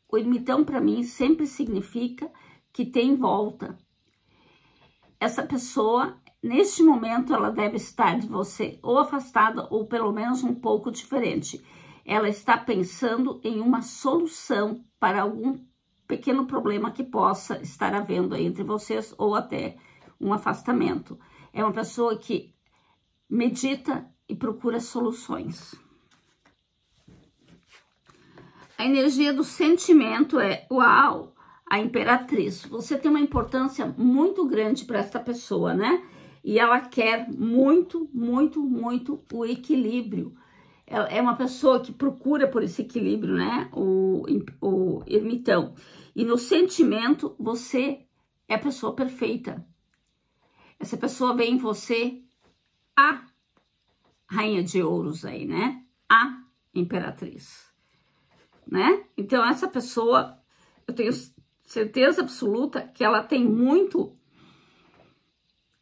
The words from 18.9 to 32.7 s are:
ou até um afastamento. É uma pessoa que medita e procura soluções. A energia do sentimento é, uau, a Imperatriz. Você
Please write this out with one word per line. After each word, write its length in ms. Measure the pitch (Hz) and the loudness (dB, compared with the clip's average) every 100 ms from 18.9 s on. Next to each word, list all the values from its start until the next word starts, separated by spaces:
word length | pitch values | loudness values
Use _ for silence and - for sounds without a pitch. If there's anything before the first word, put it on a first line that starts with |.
| 220 214 - | -6 -6 -2
ou 160 | 208 | 0
até 440 | 208 - - - - - _ - - | 0 -4 -6 -8 -10 -20 _ -20 -6
um 140 | 196 | -2
afastamento. 840 | 208 - - - 240 - - - - _ - - | -2 -2 -4 -2 0 0 -2 -8 -20 _ -20 -12
É 100 | - | -4
uma 80 | 202 | -2
pessoa 460 | 214 - 240 233 214 | -2 -6 -2 -2 -2
que 360 | - 202 - _ _ _ _ _ _ _ - | -4 -6 -8 _ _ _ _ _ _ _ -4
medita 760 | 240 240 - 269 269 - - - _ - | 0 0 0 -4 -4 -4 -6 -8 _ -12
e 80 | 202 | -6
procura 460 | 226 214 240 233 | -6 -4 -4 -4
soluções. 920 | 233 240 240 247 - - - - - - _ _ _ _ _ _ _ _ _ _ _ _ _ - _ _ _ _ _ - _ _ _ _ _ - - - - - | -6 -4 -4 -4 -10 -10 -10 -12 -16 -20 _ _ _ _ _ _ _ _ _ _ _ _ _ -20 _ _ _ _ _ -20 _ _ _ _ _ -20 -20 -20 -16 -2
A 60 | |
energia 480 | 247 277 277 262 294 | 2 4 4 4 2
do 120 | 277 - | 2 -2
sentimento 920 | - 302 349 - 311 233 - 302 277 | 2 4 4 8 6 6 0 2 2
é, 300 | 202 - - | 0 -2 -2
uau, 640 | 254 240 240 - - - _ - - - | 4 6 8 6 2 -8 _ -20 -14 -4
a 60 | 202 | -2
Imperatriz. 840 | 220 240 - 254 - 233 170 - | 0 0 2 2 2 -2 -2 -4
Você 300 | - | -10